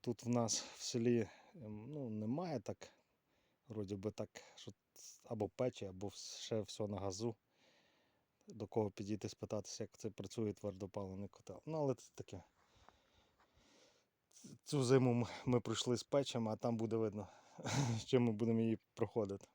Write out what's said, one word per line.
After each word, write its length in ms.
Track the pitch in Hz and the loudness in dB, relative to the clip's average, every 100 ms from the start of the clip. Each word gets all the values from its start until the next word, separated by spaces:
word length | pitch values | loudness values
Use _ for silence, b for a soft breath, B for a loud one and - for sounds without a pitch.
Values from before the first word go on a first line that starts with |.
тут 240 | - 120 | -4 -4
в 40 | 117 | 2
нас 340 | 120 113 - | 2 2 0
в 200 | - - | -4 -8
селі, 460 | - 123 117 120 104 B B | -4 2 4 4 2 B B
ем, 380 | 180 107 107 113 | -14 -10 -10 -8
ну, 180 | 151 127 | -8 -6
немає 500 | 107 107 139 180 139 | -4 -2 -2 -2 -4
так, 320 | - 101 - _ b b _ _ _ _ _ | -4 -10 -12 _ b b _ _ _ _ _
вроді 280 | 107 98 101 | -6 -4 -2
би 140 | 104 | -4
так, 320 | - 107 - - | -4 -8 -10 -18
що 180 | - - - _ - - - | -16 -16 -16 _ -20 -20 -20
або 240 | - 113 101 | -8 -2 -2
печі, 380 | - 127 - 98 | 0 -2 -2 -10
або 200 | 92 98 | -6 -8
вс-, 300 | - - - | -8 -12 -10
ще 220 | - 113 | -2 -2
все 260 | 101 - 104 | -2 -4 -4
на 120 | 101 | -2
газу. 360 | 98 95 117 113 _ b b b b b b b b _ - | -4 -2 -4 -6 _ b b b b b b b b _ -18
До 200 | 127 104 | -10 -2
кого 240 | - 104 | 0 0
підійти 380 | - 101 104 104 | -2 -6 -4 -4
спитатися, 560 | - 107 107 95 - | -8 -6 -6 -6 -10
як 120 | 107 - | -10 -8
це 140 | 110 | -10
працює 420 | - 98 - 110 | -8 -8 -2 -2
твердопалений 760 | 101 104 95 98 101 95 95 101 | -2 -6 -6 -8 -6 -6 -6 -8
котел. 340 | - - 92 - | -12 -16 -14 -6
Ну, 120 | 156 | 0
але 160 | 143 | 0
це 160 | 123 - | 0 -6
таке. 280 | - - 92 - b b b b b b b b b b b b b b b b _ _ | -14 -12 -12 -14 b b b b b b b b b b b b b b b b _ _
Ц-, 160 | - - 120 | -20 -18 -16
цю 180 | - 147 | -2 2
зиму 280 | 123 131 127 | 8 8 8
м-, 160 | 120 113 B - | 6 2 B 4
ми 140 | 123 | 4
пройшли 360 | 110 110 - 120 | 4 0 2 0
з 60 | |
печами, 500 | - 143 135 123 110 | 4 2 2 0 0
а 40 | 110 | 0
там 200 | 123 113 | 0 0
буде 200 | 113 113 | 2 2
видно, 320 | 110 104 98 B B B | 0 -2 -10 B B B
<laughs> 400 | 131 143 131 113 | -2 2 2 0
з 60 | |
чим 180 | - 131 | 4 6
ми 100 | 120 | 6
будемо 280 | 107 117 113 | 4 4 4
її 180 | 113 110 _ | 4 2 _
проходити. 520 | - 107 - 101 98 - | -4 0 0 0 -4 -8